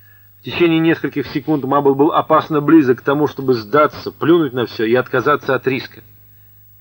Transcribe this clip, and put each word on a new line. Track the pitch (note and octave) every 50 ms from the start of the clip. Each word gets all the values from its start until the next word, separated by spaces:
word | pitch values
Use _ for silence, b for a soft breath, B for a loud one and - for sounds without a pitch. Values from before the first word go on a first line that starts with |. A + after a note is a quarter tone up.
| b b b b b b b _
В | -
течение | B2 - - F3 E3 D#3+ D#3+
нескольких | D#3+ E3 D#3+ - - C#3 - D3 C3
секунд | - - D3+ - D#3 D#3 C#3+ B2+
Мабл | C3 C#3 C#3+ C#3 C#3+ C#3
был | C3+ D3 E3+
опасно | D#3 D#3 - - D#3 D3 - - D#3+ D3
близок | D3 D3 D#3+ D#3+ C#3 A#2+ B2 -
к | -
тому, | C#3+ C#3 D3 D3+
чтобы | - - - C3+ C3 B2+
сдаться, | A2+ G#2+ G#2 B2 D3 D3+ C#3 - - - G2+
плюнуть | - - B2+ D3 F3 E3+ D#3 B2+ A#2+
на | C3 A2+
все | - - - A2
и | A2+ A#2+
отказаться | B2+ B2+ - - B2+ A2 C#3+ D3 B2+ - - C3
от | A#2+ -
риска. | C3 C3+ A#2 - - - - - - - - - b b b b b b b b - - -